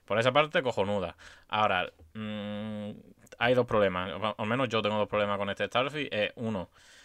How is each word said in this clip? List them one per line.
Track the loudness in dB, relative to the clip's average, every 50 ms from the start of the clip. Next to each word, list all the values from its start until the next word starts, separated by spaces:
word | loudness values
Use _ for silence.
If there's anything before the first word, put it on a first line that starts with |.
| _
por | 0 0 2
esa | 2 4 4
parte, | 4 2 2 0 0
cojonuda. | 0 0 0 0 0 0 0 -2 -2 -4 -8 -12 -18 -20 -20 -20 -10 -4
Ahora, | 0 2 2 4 2 2 0 -2 -6 -14 -20 -18 -12
mm, | -10 -8 -8 -8 -8 -8 -8 -8 -8 -8 -8 -8 -8 -8 -10 -10 -14 -18 -20 -20 -20 -20 -20 -2 0
hay | 2 4 4
dos | 4 2
problemas, | 2 4 4 4 4 2 0 -4 -4 -4 -4
o | -4 -4 -4 -2
al | -2 -2
menos | 0 0 0 0
yo | 0 0
tengo | 0 0 0 0
dos | 0 0
problemas | 2 2 2 2 0 0
con | -2 -2
este | -2 -2 -4 -2
Starfield. | 0 0 0 0 -2 -6 -6 -4
Eh, | -2 -2 -2 -2 -2
uno, | -4 -4 -4 -4 -4 -6 -8 _ -20 -20 -20 -20 -20 -20